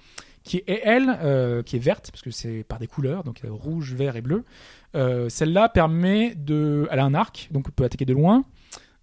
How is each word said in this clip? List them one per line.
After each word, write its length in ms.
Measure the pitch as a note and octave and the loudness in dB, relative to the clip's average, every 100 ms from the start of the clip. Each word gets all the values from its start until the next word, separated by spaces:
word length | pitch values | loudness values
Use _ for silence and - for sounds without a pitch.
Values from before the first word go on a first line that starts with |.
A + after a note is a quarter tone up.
| _ - - _ - | _ -20 -20 _ -6
qui 140 | F3+ F#3 | -6 -4
est 120 | G#3 A3 | -2 2
elle, 320 | A#3+ C4 E3+ | 4 4 0
euh, 420 | D3+ C3+ B2 A#2+ | 2 2 2 -2
qui 120 | A2+ B2 | -2 -2
est 40 | |
verte, 320 | C3+ G#3 - | 0 -2 -6
parce 100 | - | -16
que 100 | B2+ | -14
c'est 320 | - A#2+ A2+ | -10 -8 -10
par 160 | G#2+ A#2 | -10 -10
des 80 | A2+ | -8
couleurs, 380 | - C3+ F#3 D3 | -4 -4 -4 -8
donc, 160 | A2 | -12
euh, 60 | A2+ | -12
rouge, 420 | G#2+ D3 E3 C3+ | -10 -8 -6 -6
vert 220 | B2+ C#3 A#2 | -4 -4 -4
et 60 | |
bleu. 240 | B2 G3+ - - - - _ D#3 | -4 -4 -4 -20 -20 -20 _ -2
Euh, 320 | B2+ B2 A#2+ | 0 0 -4
celle-là 400 | - D#3 F3+ A3+ | -2 2 4 4
permet 640 | F#3+ D#3+ E3 F#3 G#3 A#3 | 4 4 2 2 2 0
de, 540 | E3 C#3+ D3+ D3+ D3 - | -2 -2 0 2 0 0
elle 80 | C3+ | 2
a 40 | |
un 100 | C#3 | 2
arc, 360 | D3+ A3 - - | 2 0 -6 -6
donc 200 | D3 C3 | -6 -4
peut 120 | - | -2
attaquer 220 | B2+ - C3 | -2 0 0
de 80 | |
loin. 320 | C3 E3 A#3+ C4+ - - - _ _ | 4 6 4 2 -10 -20 -20 _ _